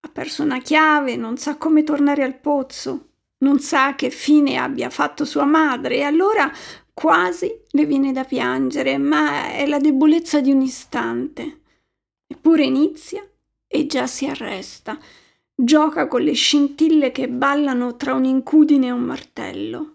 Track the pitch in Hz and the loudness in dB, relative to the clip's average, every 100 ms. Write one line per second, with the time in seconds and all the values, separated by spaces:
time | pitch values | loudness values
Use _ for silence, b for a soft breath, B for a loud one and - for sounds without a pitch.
0 | - - 294 - 294 254 247 311 311 302 | -16 -12 -10 -4 -4 -4 0 2 4 2
1 | 269 240 226 247 - 302 320 311 302 294 | 0 -4 -6 -6 -6 -4 2 2 4 2
2 | 285 285 269 269 294 294 269 - - - | 2 2 -2 -4 -2 -2 -2 -8 -8 -10
3 | - _ _ _ 269 277 285 294 269 277 | -12 _ _ _ 2 2 2 0 0 0
4 | 302 - - 302 285 254 254 247 247 - | -6 -4 4 4 4 0 -4 -4 -6 -4
5 | 294 - 302 294 285 311 311 254 247 247 | -4 -2 -4 0 2 4 2 0 -2 -2
6 | 285 311 392 440 285 B B B B - | 0 2 2 2 0 B B B B -2
7 | 311 - 359 349 392 453 _ 285 294 277 | 2 2 2 -2 -6 -8 _ 0 2 0
8 | 277 262 262 254 247 262 262 285 269 277 | 0 -2 -4 -4 -2 -2 -2 -2 -2 0
9 | 277 302 302 285 - - 285 294 294 269 | 0 2 0 -2 -6 -4 -2 2 2 4
10 | 302 330 330 294 262 269 262 - - 240 | 4 4 2 0 2 2 0 -6 -10 -6
11 | 233 233 269 - - - _ _ _ _ | -6 -6 -8 -10 -14 -14 _ _ _ _
12 | _ _ _ - 311 320 269 262 302 - | _ _ _ -2 2 4 4 2 0 -2
13 | - 403 403 _ _ _ _ - 311 262 | -12 -14 -14 _ _ _ _ -4 -2 -2
14 | 254 - 269 277 - 190 196 - - 311 | -4 -4 -6 -6 -10 -10 -12 -14 -14 -14
15 | b b b b b - 240 302 302 - | b b b b b -2 4 4 4 0
16 | 302 247 302 - - 294 285 285 320 311 | -2 0 0 0 0 2 2 0 2 4
17 | 269 247 254 247 277 285 285 247 247 240 | 2 -2 -6 -2 0 0 0 0 -4 -6
18 | - 262 262 262 254 311 302 285 254 247 | -4 0 2 0 2 4 6 4 2 -2
19 | 247 262 - - - - 107 113 302 | -4 -6 -12 -14 -12 -8 -8 -8 -12